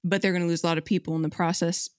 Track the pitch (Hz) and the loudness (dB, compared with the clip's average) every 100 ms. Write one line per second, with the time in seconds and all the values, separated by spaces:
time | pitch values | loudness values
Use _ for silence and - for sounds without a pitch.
0 | 175 190 196 175 170 165 175 160 - 185 | -2 2 2 2 2 0 0 0 0 -2
1 | - 160 156 - 170 180 170 180 - | 0 -2 -2 0 -2 0 -2 -2 -6